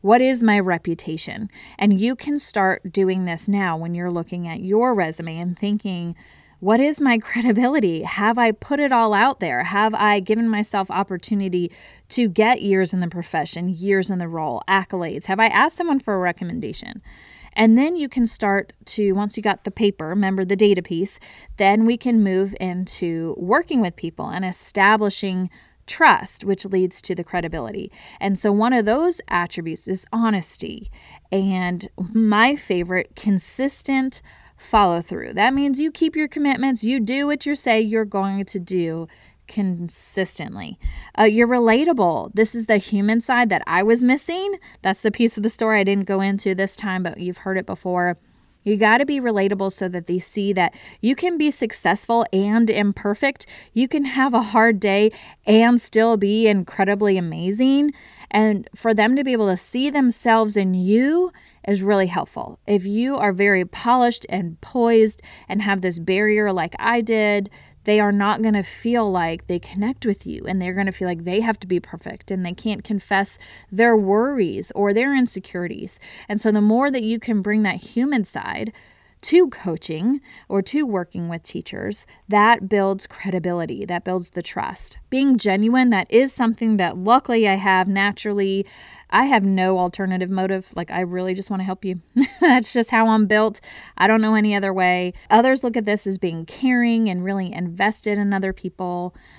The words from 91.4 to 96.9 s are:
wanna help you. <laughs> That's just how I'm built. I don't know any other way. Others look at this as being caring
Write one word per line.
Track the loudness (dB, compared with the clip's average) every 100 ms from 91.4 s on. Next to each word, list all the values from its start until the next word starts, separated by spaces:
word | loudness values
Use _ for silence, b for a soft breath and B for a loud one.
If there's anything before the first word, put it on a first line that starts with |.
| -6
wanna | -6
help | -4 -6
you. | -6 -8 -4 0
<laughs> | 0 2
That's | 4 4 4
just | -2 0
how | 2 4
I'm | 4 4
built. | 2 2 -2 B B B 0
I | 2
don't | 4
know | 4 2
any | 2
other | 0 -2
way. | 2 2 2 -2 b b
Others | 4 6 2
look | 0 -2
at | 0
this | -2 -2
as | -4
being | -4 -6 -10
caring | -4 0 2 2